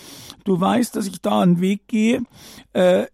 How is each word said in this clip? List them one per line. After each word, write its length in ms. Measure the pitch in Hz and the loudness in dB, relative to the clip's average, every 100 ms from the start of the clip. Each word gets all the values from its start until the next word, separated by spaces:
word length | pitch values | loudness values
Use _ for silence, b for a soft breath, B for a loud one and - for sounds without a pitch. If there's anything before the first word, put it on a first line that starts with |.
| B B B B | B B B B
Du 160 | - 175 | -4 0
weißt, 360 | 196 220 233 - | 0 0 -2 -4
dass 100 | 196 | -8
ich 140 | 185 | -8
da 180 | 208 208 | -4 0
einen 220 | 185 175 | 2 2
Weg 260 | 185 202 - | 0 -4 -4
gehe. 360 | 220 220 247 240 B B B B | 0 0 0 -4 B B B B
Äh, 320 | 214 180 185 254 | 0 2 2 0